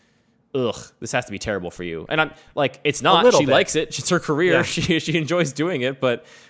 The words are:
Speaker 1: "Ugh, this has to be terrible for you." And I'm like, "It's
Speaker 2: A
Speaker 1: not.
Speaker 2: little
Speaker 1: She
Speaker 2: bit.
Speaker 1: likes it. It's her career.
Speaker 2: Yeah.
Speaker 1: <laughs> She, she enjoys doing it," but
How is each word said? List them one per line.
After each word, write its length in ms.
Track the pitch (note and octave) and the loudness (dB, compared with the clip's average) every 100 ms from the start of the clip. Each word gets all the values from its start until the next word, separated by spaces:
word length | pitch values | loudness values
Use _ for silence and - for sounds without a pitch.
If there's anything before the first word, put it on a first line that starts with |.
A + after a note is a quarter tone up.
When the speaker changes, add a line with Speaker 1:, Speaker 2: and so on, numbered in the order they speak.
| _ _ _ _ _ | _ _ _ _ _
Speaker 1:
"Ugh, 220 | C3+ A#2+ - - _ | -2 -2 -4 -10 _
this 100 | A#2 | -6
has 140 | B2+ | -6
to 80 | B2 | -6
be 60 | G2 | -8
terrible 320 | - G2+ F2 | -6 -6 -6
for 100 | - | -8
you." 240 | F2 E2 - | -8 -8 -4
And 120 | D#3 | -2
I'm 100 | D3+ - - | -2 -6 -10
like, 240 | - C#3 - | -4 -2 -2
"It's 160 | D3+ C#3+ | -4 0
Speaker 2:
A 40 | |
Speaker 1:
not. 200 | D#3 F#3 | 4 6
Speaker 2:
little 160 | B3 G#3 | 6 6
Speaker 1:
She 60 | C#3+ | 4
Speaker 2:
bit. 60 | |
Speaker 1:
likes 220 | C#3 G3+ | 2 2
it. 240 | D3+ D#3+ - | 0 -2 -4
It's 100 | - | -2
her 100 | F3 | 0
career. 320 | - D3 F3+ | 0 0 2
Speaker 2:
Yeah. 100 | E3 | 2
Speaker 1:
<laughs> 0 | |
She, 380 | - - E3 E3 | 2 -2 0 0
she 160 | D#3 E3 | 0 -2
enjoys 340 | D3 F3 D#3 | 0 0 0
doing 300 | C3 D#3+ E3 | -2 -2 -2
it," 180 | B2 C#3 | -2 -2
but 240 | B2+ A#2+ - - - | -2 -2 -6 -20 -20